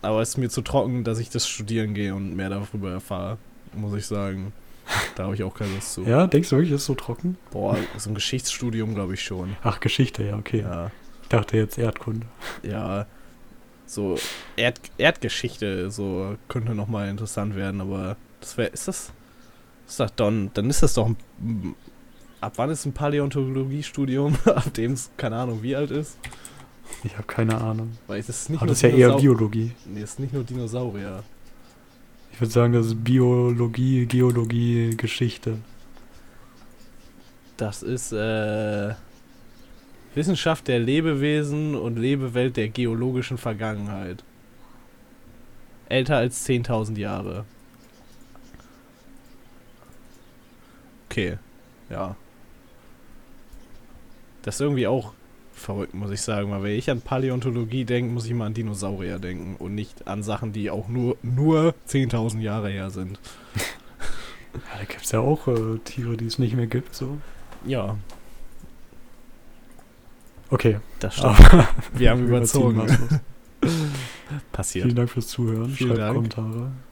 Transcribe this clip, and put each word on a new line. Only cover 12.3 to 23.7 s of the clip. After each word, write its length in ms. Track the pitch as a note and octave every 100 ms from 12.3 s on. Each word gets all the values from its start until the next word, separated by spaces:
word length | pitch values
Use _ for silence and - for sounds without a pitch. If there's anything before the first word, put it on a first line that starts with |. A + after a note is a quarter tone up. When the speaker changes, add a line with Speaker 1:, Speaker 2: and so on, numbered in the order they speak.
| - - -
Speaker 1:
Ja, 420 | - G2 E2 G2+ G#2 - - - - - - - -
so 300 | - G2 E2 - - - -
Erd-, 240 | A#2+ - - -
Erdgeschichte, 920 | D3 E3+ B2 - A#2 - G#2 F#2 F#2
so 460 | G#2 G2 F#2 F#2+ G#2+ -
könnte 260 | B2+ A#2
noch 140 | G#2+ G#2
mal 220 | G#2+ G2+
interessant 480 | G2+ A2 - G2+ G2
werden, 240 | G2 G2
aber 340 | F#2+ G2 F#2 G#2 - -
das 160 | - -
wär, 160 | A2
ist 140 | - -
das, 240 | - - - - - - - - - -
ist 140 | -
das 160 | A2+ -
dann, 360 | G#2 A2 G2
dann 160 | - A2
ist 120 | C#3
das 120 | D3+
doch 140 | - A2
ein, 680 | A2 - - A2+ A2 F2+ - - - - - - -
ab 120 | G#2+ -
wann 140 | C3+
ist 160 | D#3 C#3+
ein 80 |
Paläontologiestudium, 1400 | - D3 D3 C#3 C#3+ C3 C3 C3+